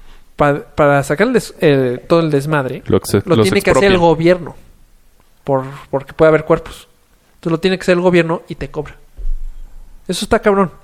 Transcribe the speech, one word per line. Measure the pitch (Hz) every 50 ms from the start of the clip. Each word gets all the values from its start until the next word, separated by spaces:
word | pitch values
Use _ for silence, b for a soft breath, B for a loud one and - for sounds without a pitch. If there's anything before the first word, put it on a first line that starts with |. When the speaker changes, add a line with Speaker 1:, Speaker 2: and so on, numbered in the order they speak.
| b b b b b b -
Speaker 1:
pa-, | - 151 147 143 156 - - -
para | - 156 143 143 139 139
sacar | - 147 147 196 254
el | 254
des-, | - - - - -
el, | - 156 143 135 131 123 123 127 -
todo | - 175 170
el | 165 160
desmadre, | 147 139 139 151 156 147 131 127 127 - -
Speaker 2:
Lo | - - 95
ex-, | - - - 202 -
Speaker 1:
lo | - 165
Speaker 2:
los | 113 107
Speaker 1:
tiene | 190 190 202 190
que | 202
hacer | - - 196
el | 202 190
Speaker 2:
expropian. | 180
Speaker 1:
gobierno | 170 170 160 156 165 170 185 180 165 - - - - - - _ - _ _ _ _ _ _ _ _ _ _ _ -
por, | - 139 135 131 135 139 143 - -
porque | - 135 131 - -
puede | - 165 160
haber | 156 151 156
cuerpos. | - 165 165 - - - - - _ _ _ _ _ _ _ _ _ _
Entonces | _ - 175 165
lo | 156
tiene | 160 190 190 185
que | -
hacer | - 180
el | 180
gobierno | 180 185 180 175 165 165 165 - - -
y | 175
te | - 147 135
cobra. | - 151 143 - - - - - _ - - - - - - - - - - - - - - - - - - -
Eso | 185 - -
está | - - 214
cabrón | - 214 196 196 196 160 - -